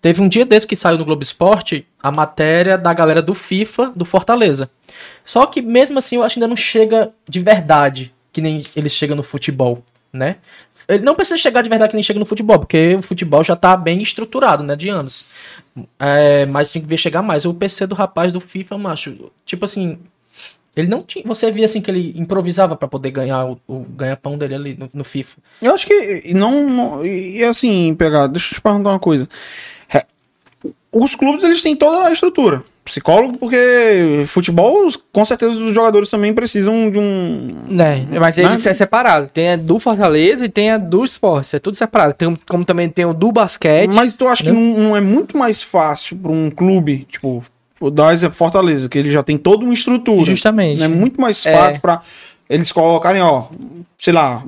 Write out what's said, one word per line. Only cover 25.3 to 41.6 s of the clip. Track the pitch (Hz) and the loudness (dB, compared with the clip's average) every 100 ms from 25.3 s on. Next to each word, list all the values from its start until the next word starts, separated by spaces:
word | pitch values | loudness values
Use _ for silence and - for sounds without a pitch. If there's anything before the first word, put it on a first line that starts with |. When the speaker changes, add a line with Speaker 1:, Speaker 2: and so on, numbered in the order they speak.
| _ _ _ | _ _ _
Speaker 2:
Eu | 233 | 0
acho | 381 - | 0 2
que, | 415 214 180 | 0 0 -8
e | - | -2
não, | 185 208 285 285 | 0 2 0 0
não, | 247 240 294 | -2 -4 -6
e, | 170 185 190 202 | -6 -6 -8 -2
e | |
assim, | 233 233 247 190 170 | -2 0 0 2 0
pegar, | 156 160 151 139 | 0 2 2 0
deixa | 160 - | -2 -8
eu | - | -4
te | |
perguntar | 220 202 202 | 0 0 0
uma | 190 | 0
coisa. | 185 147 131 - - - - - _ | 0 0 -2 -12 -20 -20 -20 -20 _
Re-, | - - _ _ _ _ _ - - _ | -2 -2 _ _ _ _ _ -16 -16 _
os | 220 269 | -2 0
clubes, | - 269 302 | 0 -2 0
eles | 349 339 | 0 0
têm | 320 302 | 0 2
toda | 294 330 359 | 2 2 0
a | |
estrutura. | 330 370 359 240 135 - _ | 2 0 2 0 0 -8 _
Psicólogo, | - - - 180 254 247 | -10 -6 2 4 2 -2
porque | 240 247 247 247 226 196 165 147 143 | -2 2 4 4 4 4 2 0 0
futebol, | - 175 170 208 381 370 - _ | -2 2 4 4 4 2 -2 _
com | - | 0
certeza | 214 240 226 | 0 2 0
os | 226 226 | 0 0
jogadores | 208 226 208 202 | 2 4 2 0
também | 214 208 | -2 0
precisam | 226 240 208 196 226 220 | 0 -2 0 0 0 0
de | 202 | 0
um, | 208 190 175 151 127 73 60 185 | -2 -2 -4 -6 -8 -12 -6 2
Speaker 3:
É, | 160 139 131 160 | 2 2 -4 0
mas | 165 160 | 2 4
ele | 180 | 2
Speaker 2:
né? | |
Speaker 3:
é | 226 233 | 4 0
separado. | 285 196 226 247 160 139 | 2 0 2 4 2 0
Tem | - 170 | -2 0
a | 175 | 0
do | 160 208 | 0 0
Fortaleza | 247 208 196 151 170 247 240 | 0 2 2 4 4 2 -2
e | |
tem | 202 214 | 0 0
a | 220 | 0
do | 180 180 | 0 0
Sport. | 254 - 202 151 135 | 0 -2 0 0 -2
É | 143 | -6